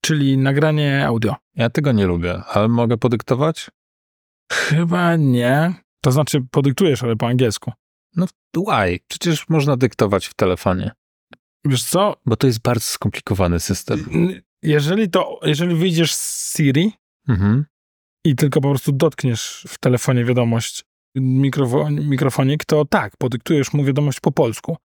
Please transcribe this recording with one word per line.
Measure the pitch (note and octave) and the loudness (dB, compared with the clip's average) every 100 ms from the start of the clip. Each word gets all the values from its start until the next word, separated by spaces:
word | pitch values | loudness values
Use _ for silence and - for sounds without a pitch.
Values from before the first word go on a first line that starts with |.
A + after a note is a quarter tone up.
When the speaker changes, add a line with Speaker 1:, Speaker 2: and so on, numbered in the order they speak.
Speaker 1:
czyli | - D#3 C#3 C3+ | 0 0 2 2
nagranie | C3+ C#3 D#3 D3+ D3 C#3 C#3 | 2 2 2 2 0 0 0
audio. | A2+ A2 - _ | 0 -2 -4 _
Speaker 2:
Ja | - A#2 | -4 -2
tego | E3 C#3+ | 0 0
nie | A2+ F#2+ | 2 2
lubię, | F2 F2 F2+ | 0 -2 -6
ale | - G2+ A2 | -2 0 2
mogę | A#2+ A#2 A#2 | 2 0 0
podyktować? | B2 A2+ - B2 D#3 D#3+ - _ _ _ _ _ _ _ _ | 0 0 -2 -2 -2 -4 -14 _ _ _ _ _ _ _ _
Speaker 1:
Chyba | - - D3+ E3+ F3+ F3 E3 | -4 0 0 0 0 2 2
nie. | C#3+ B2 A#2+ C#3+ E3 F3 _ _ | 2 2 2 2 0 -4 _ _
To | C3+ | 0
znaczy | C3 C#3+ D3 B2+ | 2 2 -2 0
podyktujesz, | - C#3 B2+ F#3+ B2+ | 0 0 2 2 2
ale | B2+ A2 | -2 -2
po | A#2+ | 0
angielsku. | B2+ B2 - - - _ _ _ - | 2 0 0 -10 -14 _ _ _ -4
Speaker 2:
No | F#3 _ _ D#3+ | -4 _ _ -6
why? | G#3 C3+ F#2+ F2 _ | -2 0 0 -2 _
Przecież | - E3+ D#3 - | -6 -2 -2 0
można | D#3+ C#3 C3 | 0 2 2
dyktować | B2+ - G#2+ G2 - | 0 2 0 0 -2
w | |
telefonie. | - F#2+ F2+ G2 F#2 G2+ - _ _ _ - _ _ | -2 0 0 -2 -2 -4 -10 _ _ _ -20 _ _
Speaker 1:
Wiesz | D3 B2+ | -2 -2
co? | - F3 G#3 - - | 0 0 0 -2 -4
Speaker 2:
Bo | A2+ | 0
to | C3+ | 0
jest | A2+ | 0
bardzo | - A#2 | -2 -2
skomplikowany | - - G#2+ - - G2+ F2+ E2+ | -4 -4 -6 -6 -6 -2 0 0
system. | - F#2+ - D#3 - | -2 -6 -4 -6 -2
Speaker 1:
N-, | D#3+ F3 F#3 _ _ | 0 0 -2 _ _
jeżeli | D#3+ D3+ C#3+ G3 G#3+ | 0 0 2 0 0
to, | F#3 E3+ - | 0 -2 -4
jeżeli | - D3 F3 | -4 -2 0
wyjdziesz | E3 F#3 E3 D#3+ | 0 0 2 0
z | - - - - - | -2 -8 -8 -8 0
Siri | C#3 C3 G#3 - _ _ - | 2 2 0 -2 _ _ -2
Speaker 2:
Mhm. | G2+ G2+ B2 D3 _ _ _ _ _ E3 | 0 2 2 -2 _ _ _ _ _ 0
Speaker 1:
i | B2 | 2
tylko | D3 D3 | 2 2
po | C#3 | 0
prostu | C#3 - | 0 -2
dotkniesz | C#3 E3 - C3 A2+ - - - | 2 0 0 -4 -2 -8 -14 -18
w | - | -2
telefonie | - B2 - B2+ | 0 2 2 0
wiadomość | A#2 B2 A#2 A#2 - - _ _ _ C3+ | 2 2 2 0 -4 -12 _ _ _ -4
mikrofo-, | C3 C3 C#3 C3 C3 C3+ D3+ D3 D3 | 0 2 2 0 0 0 0 -2 0
mikrofonik, | C3+ C#3 - C3+ D3+ | 0 0 2 0 0
to | - D3+ | 0 0
tak, | D3+ G#3 G#2+ _ | 2 0 -2 _
podyktujesz | B2+ A#2 - D#3 C3 | -4 -4 0 0 2
mu | D3 | 0
wiadomość | C#3 C#3 D3 - | 0 0 0 0
po | - | -2
polsku. | C#3+ C3 G#2+ - E3 | 2 0 0 -10 -12